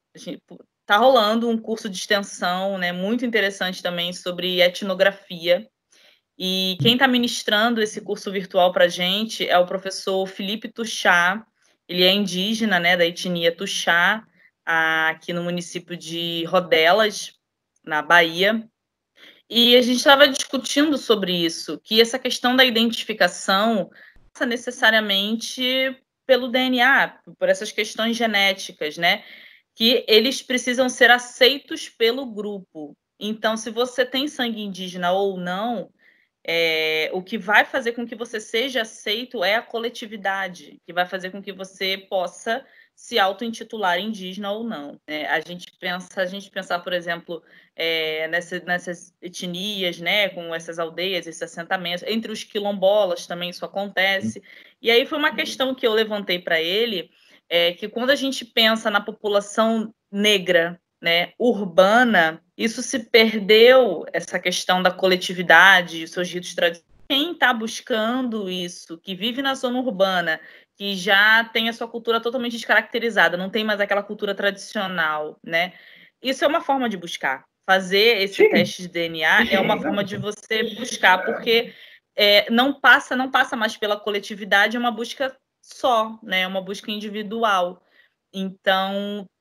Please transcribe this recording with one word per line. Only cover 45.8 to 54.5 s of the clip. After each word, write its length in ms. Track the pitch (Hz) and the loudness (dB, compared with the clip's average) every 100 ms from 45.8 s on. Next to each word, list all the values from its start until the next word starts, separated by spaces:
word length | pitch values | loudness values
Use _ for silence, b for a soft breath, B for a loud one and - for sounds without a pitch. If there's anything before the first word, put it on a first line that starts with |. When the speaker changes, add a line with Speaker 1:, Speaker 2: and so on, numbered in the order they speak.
| 185 180 180 202 | -8 -8 -8 -6
Speaker 1:
a 20 | |
gente 260 | 180 196 202 | -6 -6 -12
pensar, 280 | 196 185 180 | -12 -6 -6
por 160 | 180 | -4
exemplo, 480 | 180 170 170 175 165 b b b | -4 -4 -8 -8 -14 b b b
é, 520 | - 165 165 156 156 160 | -6 -4 -2 -2 -4 -2
nessa, 300 | 170 170 180 | -4 -4 -8
nessas 540 | 180 180 180 175 - _ | -4 -4 -4 -12 -14 _
etnias, 800 | 175 175 185 175 208 196 180 170 | -16 -10 -8 -6 -6 -4 -4 -4
né, 300 | 170 208 196 | -2 0 0
com 240 | 175 170 | -4 -8
essas 240 | 165 165 165 | -8 -8 -8
aldeias, 480 | 165 170 185 180 165 | -6 -4 -4 -4 -8
esses 160 | 160 | -12
assentamentos, 600 | - - 165 190 175 180 - | -12 -10 -6 -4 -4 -6 -4
entre 240 | 220 220 | -4 -4
os 100 | 220 | -10
quilombolas 840 | - 208 202 202 190 208 190 175 - | -8 -6 -4 2 4 4 2 -2 -6
também 240 | 175 175 | -8 -8
isso 160 | 175 170 | -10 -10
acontece. 760 | 196 202 190 190 196 220 208 | -8 -4 0 0 0 -4 -8
Speaker 2:
Sim. 20 | B | B